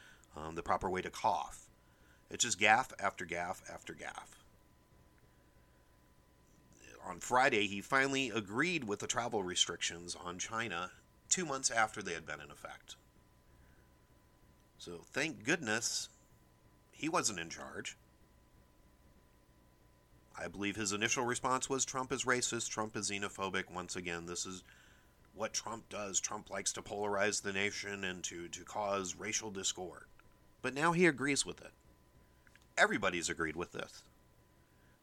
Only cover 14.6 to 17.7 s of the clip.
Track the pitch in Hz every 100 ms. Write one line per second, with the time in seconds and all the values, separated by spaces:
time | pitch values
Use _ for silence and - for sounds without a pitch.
14.6 | - - - 85 - - 156 110 113 180
15.6 | 147 110 - - - - - - - -
16.6 | - - - - 147 170 120 90 82 -
17.6 | 131